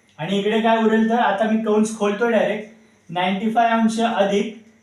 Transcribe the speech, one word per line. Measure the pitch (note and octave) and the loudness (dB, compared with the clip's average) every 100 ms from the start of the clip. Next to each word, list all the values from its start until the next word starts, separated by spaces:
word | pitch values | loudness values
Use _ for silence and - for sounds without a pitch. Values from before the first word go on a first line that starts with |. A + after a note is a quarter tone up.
| _ - | _ -12
आणि | D#3+ G3+ | -4 -2
इकडे | G3+ A3 | 0 0
काय | A3+ A3+ | 2 2
उरेल | A3 A3 A3 | 2 2 2
तर | A#3 | 2
आता | G#3 G3 A3 | 0 0 0
मी | A3 | 0
कंस | G#3+ G#3+ G#3+ - | 0 0 0 0
खोलतो | G3+ G3+ A#3 | -2 0 0
डायरेक्ट, | A3 - G#3+ - - _ _ _ | 0 0 -2 -8 -20 _ _ _
नाईन्टी | E3+ F#3 G3+ A3+ | -4 -2 -2 -2
फाय | A#3 A3+ | 0 2
अंश | A3+ A3 - | 2 0 0
अधिक | A3+ G3 G3 G3+ - - - _ | -2 0 0 0 -2 -8 -20 _